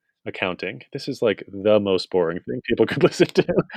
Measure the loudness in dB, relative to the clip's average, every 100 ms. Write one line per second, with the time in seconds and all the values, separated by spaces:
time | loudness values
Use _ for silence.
0 | _ _ -14 -6 -4 -4 -8 -10 -14 -12
1 | -10 -2 0 0 -6 -2 4 4 4 0
2 | 0 0 0 -2 -8 -10 -4 0 2 2
3 | 0 2 2 2 0 0 -2